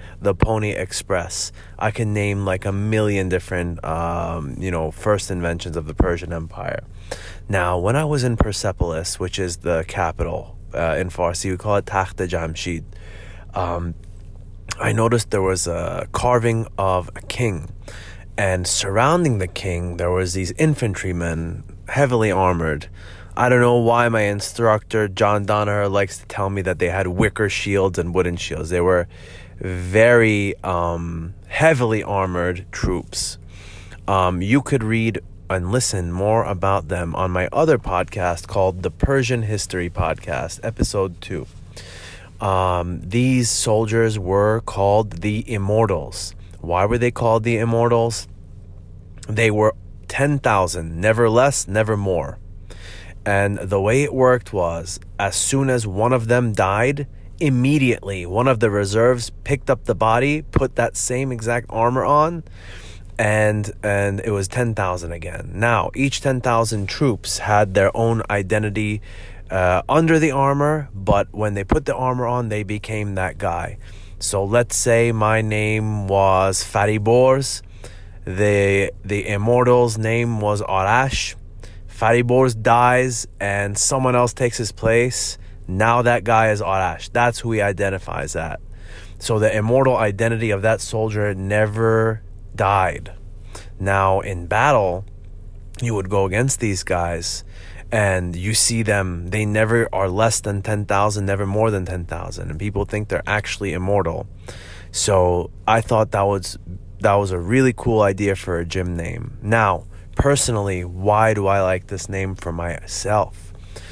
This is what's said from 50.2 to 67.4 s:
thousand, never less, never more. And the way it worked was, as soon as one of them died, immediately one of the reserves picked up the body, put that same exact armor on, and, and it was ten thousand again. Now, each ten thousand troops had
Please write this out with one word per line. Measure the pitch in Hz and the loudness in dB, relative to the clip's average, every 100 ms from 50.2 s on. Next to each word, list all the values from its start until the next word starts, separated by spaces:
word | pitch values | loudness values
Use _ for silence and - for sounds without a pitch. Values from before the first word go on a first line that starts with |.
| 143 143 | 0 2
thousand, | 131 101 90 85 82 85 | 2 4 2 -2 -6 0
never | 107 113 117 | 2 4 4
less, | 117 139 131 - | 6 4 2 0
never | 104 110 104 | 0 2 0
more. | 101 85 69 - - - - - - - - - 104 | 0 0 -2 -8 -14 -16 -16 -16 -16 -16 -16 -8 0
And | 98 101 101 | 2 2 0
the | 92 98 | 0 2
way | 101 135 | 4 2
it | 143 | 2
worked | 131 127 123 - | 4 4 4 2
was, | 101 85 85 87 - - - | 0 0 -2 -8 -12 -10 -4
as | 98 - | -2 0
soon | - 135 135 | 0 2 2
as | 127 107 | 2 0
one | 95 117 | 0 2
of | 127 113 | 2 2
them | 123 120 | 2 2
died, | 107 95 104 127 143 139 - - - | 2 2 2 0 0 -6 -12 -14 -2
immediately | 151 123 135 151 127 113 101 95 87 | 2 2 4 4 2 0 -4 -6 -2
one | 101 131 | 2 2
of | 117 | 4
the | 113 | 4
reserves | 101 98 107 120 123 117 - | 2 2 4 4 4 -2 -8
picked | - 143 - | -4 -2 0
up | 127 - | 0 0
the | 98 | 0
body, | 110 117 139 151 | 2 4 2 -2
put | 147 - 131 - | -2 0 0 0
that | 113 - | -2 -2
same | - 127 135 | -4 -4 -4
exact | 120 110 120 - | -4 -2 -2 -2
armor | 110 120 127 107 | 0 2 2 4
on, | 147 156 170 - - - - - - - - | 4 4 0 -10 -16 -16 -16 -16 -16 -10 -2
and, | 107 107 107 107 104 - | 2 4 4 2 -2 -4
and | 104 101 101 98 | -2 0 0 -2
it | - | -2
was | 101 95 | -2 -2
ten | 127 117 107 | -2 -2 0
thousand | 95 90 85 | -2 -2 -6
again. | 85 82 - 90 87 | -10 -10 -10 -10 0
Now, | 117 110 - - | 2 2 2 0
each | 135 - | -2 0
ten | 139 127 | -2 0
thousand | 123 113 110 110 95 | 2 2 2 -2 -4
troops | - 143 101 - | 0 0 0 -4
had | - | -6